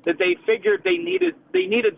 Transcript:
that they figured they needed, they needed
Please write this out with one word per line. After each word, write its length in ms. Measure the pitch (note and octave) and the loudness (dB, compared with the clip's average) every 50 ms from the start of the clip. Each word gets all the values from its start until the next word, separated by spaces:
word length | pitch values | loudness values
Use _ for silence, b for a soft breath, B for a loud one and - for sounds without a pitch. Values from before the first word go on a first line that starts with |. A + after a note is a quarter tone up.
| - | -4
that 120 | E3+ E3 - | -4 -2 0
they 200 | F#3+ F3+ F3 - - | 0 0 0 -2 0
figured 360 | - A3+ A#3 - G#3+ G#3 F#3 - | -2 -2 0 2 0 0 0 0
they 120 | G3 F3+ E3+ | -2 -2 -2
needed, 380 | E3+ F3 F#3 F#3 F3+ E3+ - - _ _ - | -2 -4 -2 0 0 -2 -2 -6 _ _ -2
they 120 | F#3 F#3 | -2 0
needed 320 | F#3 G#3+ A#3+ A3+ G#3+ - | 0 0 0 0 0 -2